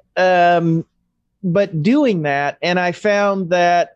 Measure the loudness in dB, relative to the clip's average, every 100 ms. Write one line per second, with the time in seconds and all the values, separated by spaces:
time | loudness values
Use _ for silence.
0 | _ -2 2 4 4 2 0 -2 -4 _
1 | _ _ _ _ -4 -2 -2 -2 0 2
2 | 2 0 -2 -2 -4 -4 -4 -2 -2 -4
3 | -2 0 0 -2 -2 0 2 2 -2